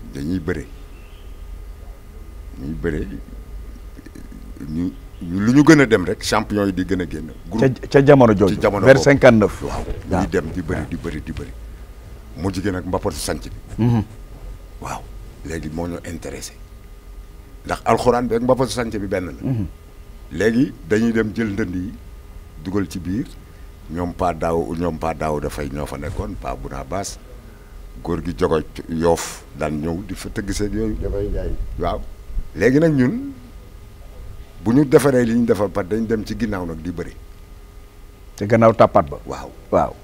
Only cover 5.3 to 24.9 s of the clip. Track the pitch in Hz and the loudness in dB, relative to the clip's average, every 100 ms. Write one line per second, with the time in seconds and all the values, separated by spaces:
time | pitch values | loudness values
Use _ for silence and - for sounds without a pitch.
5.3 | 92 107 135 147 156 131 107 90 107 - | 0 4 6 8 8 8 4 2 -4 0
6.3 | 107 107 104 101 90 90 92 85 76 78 | 0 2 0 0 0 -2 -2 -2 -6 -10
7.3 | - - 104 135 117 - 139 139 139 120 | -14 -8 2 2 2 2 4 10 10 10
8.3 | 101 98 - 107 98 120 135 135 139 135 | 8 6 4 2 4 8 8 8 8 10
9.3 | 113 98 - 69 62 - - - 92 95 | 8 4 2 -6 -6 -6 -8 -2 -2 0
10.3 | 90 78 98 82 87 73 - 85 76 78 | -2 -2 -6 -4 -4 -4 -6 -6 -8 -8
11.3 | 71 69 - - - - - - - - | -10 -10 -12 -14 -16 -16 -18 -18 -18 -16
12.3 | - 90 95 95 92 90 92 101 76 - | -6 -4 -2 -2 -2 -2 -2 -2 -4 -4
13.3 | 78 71 - - - 117 117 92 - - | -6 -6 -14 -12 0 2 2 0 -8 -18
14.3 | - - - - - - - - - - | -16 -14 -16 -16 -14 -10 -10 -12 -16 -16
15.3 | - 69 82 76 78 85 85 - 82 - | -14 -10 -8 -6 -6 -6 -6 -10 -10 -10
16.3 | 69 - - - - - - - - - | -12 -14 -16 -20 -20 -20 -20 -18 -18 -18
17.3 | - - - - 90 - 113 127 120 123 | -20 -20 -18 -6 -4 2 2 4 2 2
18.3 | 113 123 127 131 110 117 107 98 98 90 | 0 2 2 2 -2 -4 -4 -2 -4 -4
19.3 | 69 - 123 90 - - - - - - | -6 -4 -2 -4 -8 -20 -20 -20 -18 -12
20.3 | 76 107 117 147 - - 107 117 113 110 | 0 2 4 0 -2 0 2 2 2 0
21.3 | 98 113 95 90 90 95 - - - - | -2 -4 -2 -4 -4 -6 -10 -16 -18 -18
22.3 | - - - - 98 95 95 87 98 - | -18 -18 -12 -4 -2 -4 -6 -4 -4 -4
23.3 | - - - - - - 80 87 85 92 | -10 -20 -20 -20 -18 -12 -6 -4 -2 -2
24.3 | 80 82 85 82 82 87 | 0 0 0 -2 -2 -2